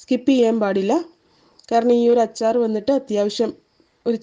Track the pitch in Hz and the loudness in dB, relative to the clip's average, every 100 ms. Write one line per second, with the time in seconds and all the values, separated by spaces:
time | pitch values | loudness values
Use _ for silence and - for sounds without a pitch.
0 | - 254 254 262 233 226 202 190 196 302 | -4 -2 2 2 2 0 -2 -2 0 -2
1 | 330 _ _ _ _ _ - 233 233 240 | -4 _ _ _ _ _ -4 0 2 2
2 | 240 240 220 - 220 240 226 214 208 277 | 4 2 0 -2 -2 0 0 -2 -2 -2
3 | 269 208 208 202 226 - _ _ _ _ | -2 -2 -2 -2 -4 -6 _ _ _ _
4 | - 226 | -6 -4